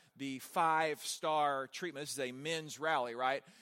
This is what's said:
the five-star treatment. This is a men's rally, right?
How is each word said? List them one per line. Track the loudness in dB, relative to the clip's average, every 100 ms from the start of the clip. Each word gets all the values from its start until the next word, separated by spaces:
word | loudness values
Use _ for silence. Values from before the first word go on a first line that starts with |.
| _ -8
the | -6 -6
five-star | -2 2 4 4 2 0 -6 -4 0 4 4 2 -4
treatment. | -6 -8 -6
This | -6
is | -2
a | -4
men's | -4 -4 -4 -4 -4
rally, | 2 2 2
right? | 0 2 0 -4 -18